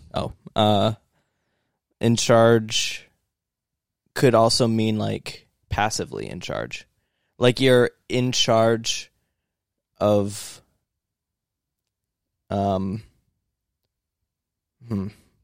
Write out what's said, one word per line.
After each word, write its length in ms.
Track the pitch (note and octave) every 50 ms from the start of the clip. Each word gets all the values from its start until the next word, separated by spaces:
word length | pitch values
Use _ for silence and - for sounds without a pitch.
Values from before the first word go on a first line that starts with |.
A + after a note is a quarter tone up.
| - - -
Oh. 180 | - - - - _ _ - _
Uh, 380 | - G#2+ G#2+ G#2 G2+ G#2 A2 A2 - _ _ _ _ _ _ _ _ _ _ _ _ _ _ _ _ _ _ _ _
in 140 | - A#2 A#2
charge 920 | A2 - - A#2+ A#2 A2+ A2+ A#2 A2+ A2 A2 - - - - - - - _ _ _ _ _ _ _ _ _ _ _ _ _ _ _ _ _ _ _ _ _ _
could 200 | - - C3 A2+
also 320 | A2+ A2+ A#2 - - B2+ A2+
mean, 280 | A2+ A2+ A2 A2 A2 G#2+
like, 500 | G2+ G#2 G#2 - - - - - _ _ _ _ _ _
passively 600 | - - G#2 A2 - - F2 - - G1+ G#1+ G1+
in 100 | - F2
charge. 480 | - - - G#1 A1+ A#1+ - - - _ _ _ _ _ _ _ _ _ _
Like, 220 | - A#2+ B2 B2 -
you're 320 | C3 C3 B2+ B2 A#2+ - - _ _ _
in 220 | - B2+ B2 B2+
charge 800 | B2 - - - A#2 A2+ A2+ A2+ A#2 A2+ A#2 - - - - _ _ _ _ _ _ _ _ _ _ _ _ _ _ _ _ _ _ _
of, 640 | G2 G#2 G#2 G#2 G2+ G2+ G2+ - - - - - _ _ _ _ _ _ _ _ _ _ _ _ _ _ _ _ _ _ _ _ _ _ _ _ _ _ _ _ _ _ _ _ _ _ _ _ _ _
um, 520 | G2+ G2+ G2 G2 F#2+ F#2+ F#2+ G2 F#2 A2 - _ _ _ _ _ _ _ _ _ _ _ _ _ _ _ _ _ _ _ _ _ _ _ _ _ _ _ _ _ _ _ _ _ _ _ B2+
hmm, 220 | A#2 A2+ G2 F#2+ G2+ - - _ _ _ _